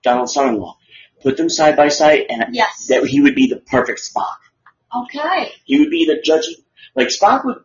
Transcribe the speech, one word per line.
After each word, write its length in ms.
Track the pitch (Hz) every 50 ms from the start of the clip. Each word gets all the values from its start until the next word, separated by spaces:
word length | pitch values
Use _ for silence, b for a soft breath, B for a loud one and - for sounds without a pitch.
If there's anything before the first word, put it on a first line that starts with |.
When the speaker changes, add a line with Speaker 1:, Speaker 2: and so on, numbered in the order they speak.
| -
Speaker 1:
Donald's 300 | 127 123 123 127 123 -
son-in-law. 440 | 143 139 131 113 104 95 - - b b b b b b b b _ -
Put 140 | 135 135
them 100 | - 160
side 300 | 165 - - 156 151 151
by 100 | 147 147
side, 380 | 147 147 - 156 151 156 - - -
and 240 | 120 117 117 - 120
Speaker 2:
Yes. 340 | 120 113 - - - -
Speaker 1:
that 180 | - 131 123 -
he 160 | - 131 143
would 140 | 143 139 131
be 120 | 131 131
the 80 | 127 123
perfect 460 | - _ _ - 127 - - 113 -
Spock. 340 | - - - 123 - - - - _ _ _ _ _ - _ _ _ _ -
Speaker 2:
Okay. 600 | 247 247 247 - 285 302 330 370 339 - - - _ _
Speaker 1:
He 160 | - 135 147
would 100 | 151 151
be 140 | 165 165 165
the 140 | 156 147 - - 160
judgy, 320 | 156 160 156 - - _ _ _ b b b b b
like, 140 | 131 127
Spock 380 | - - - 196 208 240 277 285
would 180 | 262 - - _